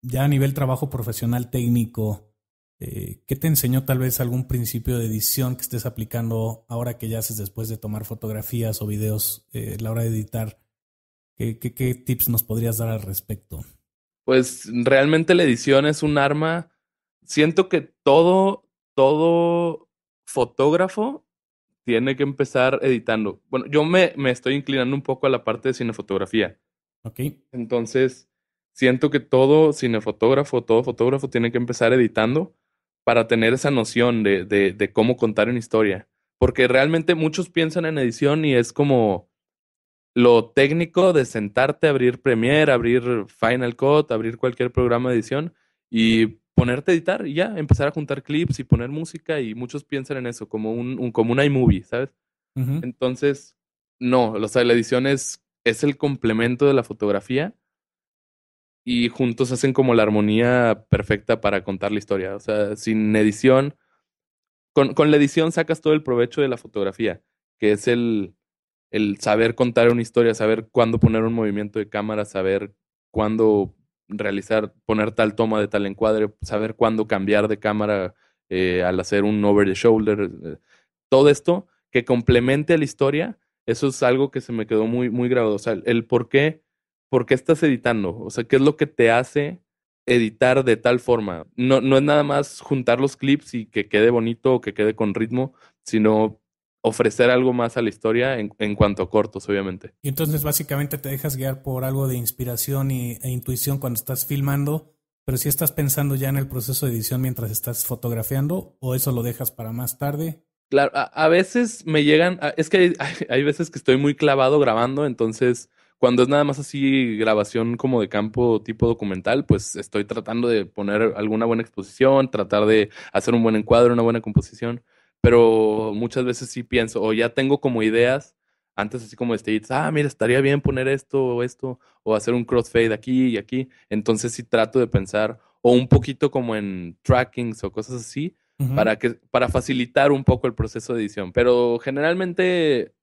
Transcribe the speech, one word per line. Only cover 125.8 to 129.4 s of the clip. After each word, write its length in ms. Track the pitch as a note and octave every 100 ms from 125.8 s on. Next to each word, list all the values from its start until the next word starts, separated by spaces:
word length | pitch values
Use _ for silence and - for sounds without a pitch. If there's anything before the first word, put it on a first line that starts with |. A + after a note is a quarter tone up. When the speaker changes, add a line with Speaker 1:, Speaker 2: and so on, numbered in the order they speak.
| A2 G#2
Speaker 2:
muchas 280 | A#2 C3
veces 280 | B2+ A#2+ B2+
sí 100 | -
pienso, 400 | A#2+ B2 A2+ A2+
o 100 | A2
ya 220 | A2 A#2
tengo 260 | B2+ C3+ C#3+
como 220 | C#3 A#2
ideas, 540 | A2 A2+ A#2+ C#3 - _ _ _ _ -
antes 280 | G#2 B2+
así 120 | G#2+ -
como 180 | A#2+
de 60 |
stages, 320 | A2